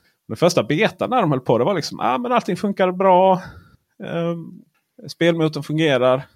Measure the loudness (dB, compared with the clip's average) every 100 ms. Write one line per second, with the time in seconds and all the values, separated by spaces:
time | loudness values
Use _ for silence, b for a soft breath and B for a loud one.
0 | b b -12 0 2 2 0 0 0 -2
1 | -2 0 0 0 2 2 2 -2 -4 -4
2 | -2 -2 0 -2 -2 -4 -4 0 -2 2
3 | 4 4 4 2 B B B B _ -16
4 | -8 -6 -4 -6 -12 -20 _ _ _ _
5 | -14 -2 0 2 0 -2 -6 -2 2 4
6 | 4 2 -2